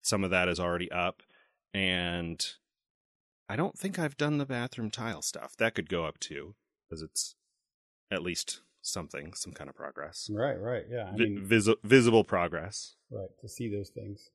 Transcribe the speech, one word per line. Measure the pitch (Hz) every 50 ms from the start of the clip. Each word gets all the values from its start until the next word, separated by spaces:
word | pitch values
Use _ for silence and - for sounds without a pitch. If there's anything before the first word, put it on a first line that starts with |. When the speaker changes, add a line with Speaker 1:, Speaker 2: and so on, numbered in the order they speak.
| _
Speaker 1:
Some | - - 101 95
of | 92
that | 90 92 90 90
is | 87 80
already | 90 87 87 87 90 -
up, | - 90 87 92 - _ - _ _ _ _ _ _ _ _ _ _
and | 101 95 92 92 90 87 87 87 87 85 85 82 82 - - - - _ _ _ _ _ _ _ _ _ _ _ _ _ _ _ _ _ _
I | 101
don't | 113 165 196 - -
think | - 196 196 -
I've | 165 151 143
done | _ 151 151 151 147
the | 143
bathroom | 135 135 120 120 120 - - 117 107
tile | - - 123 117 107 76 -
stuff. | - - - - - -
That | - 113 113 -
could | - 87 76
go | 92 85 82
up | 78 71 _
too, | - - 78 71 71 80 104 _ _ _ _ _ _ _
'cause | 85 80 80
it's | 80 _ - - - - _ _ _ _ _ _ _ _ _ _ _ _ _ _ _
at | 104 92 80
least | 90 87 - - - - - _ _ _ _
something, | _ - - 98 82 76 - 76 71 80 82
some | - - - -
kind | - 73 69
of | 69
progress. | - 73 71 - - 71 76 82 - - - 107
Speaker 2:
Right, | 104 120 143 135 -
right, | 98 117 123 110 - 107
yeah. | 117 120 110 95 95
I |
Speaker 1:
Vi-, | 107 117
Speaker 2:
mean, | 107 101 101 98
Speaker 1:
visi-, | 95 113 113 101 107 113 - _
visible | 104 123 135 120 117 113 113 101
progress. | - - 92 87 85 78 82 80 95 101 - - - - _ _ _
Speaker 2:
Right, | 117 107 98 98 98 _
to | - 107
see | - - 120 113 101
those | 101 101 -
things. | _ - 104 101 101 98 - - _